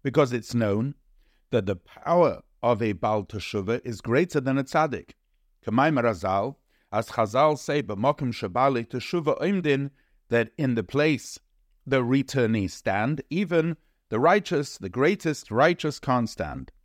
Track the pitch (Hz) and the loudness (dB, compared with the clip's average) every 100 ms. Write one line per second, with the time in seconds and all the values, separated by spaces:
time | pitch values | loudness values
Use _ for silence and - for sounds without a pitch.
0 | 139 156 135 123 - 120 110 101 135 - | 2 2 2 0 -2 0 2 0 -2 -8
1 | _ _ _ _ _ 120 98 92 _ - | _ _ _ _ _ -2 0 -6 _ -12
2 | - 175 156 82 _ _ 120 110 113 92 | 0 4 4 0 _ _ 0 2 0 0
3 | 107 107 101 104 - 104 95 120 127 107 | 0 -2 -4 -10 -6 -4 -2 -4 -6 -10
4 | - 123 175 151 135 135 135 160 156 107 | 0 2 2 -2 0 -2 0 0 0 -4
5 | - _ _ _ _ _ - 113 151 139 | -10 _ _ _ _ _ -2 2 4 4
6 | 117 92 92 95 117 139 _ _ _ 107 | 2 0 0 0 -2 -8 _ _ _ -4
7 | - - 110 123 156 147 - 147 107 101 | -4 -2 0 4 2 2 -2 -2 -2 0
8 | 127 156 127 110 101 92 135 127 117 123 | 0 0 -4 -4 -4 2 2 2 -4 -10
9 | - 175 151 135 175 196 156 139 139 _ | -4 -2 0 0 0 0 0 0 -2 _
10 | _ _ _ 117 117 - 139 117 92 139 | _ _ _ 0 0 -2 0 0 -2 0
11 | 151 135 - - _ _ _ _ - 131 | 2 0 -6 -20 _ _ _ _ -2 0
12 | 120 135 135 135 117 110 90 - - 98 | 2 2 2 0 2 2 -2 -4 -2 0
13 | 113 156 - 165 185 170 165 160 _ _ | 0 -4 -4 -4 0 0 0 -4 _ _
14 | _ 110 156 208 - 151 143 - 98 104 | _ 2 4 4 2 -4 -4 -10 -8 0
15 | 147 202 165 147 - 110 156 175 156 - | 0 2 -4 -6 -4 2 4 2 -4 -6
16 | - 127 113 - 78 65 64 _ | -2 0 0 -6 -8 -8 -14 _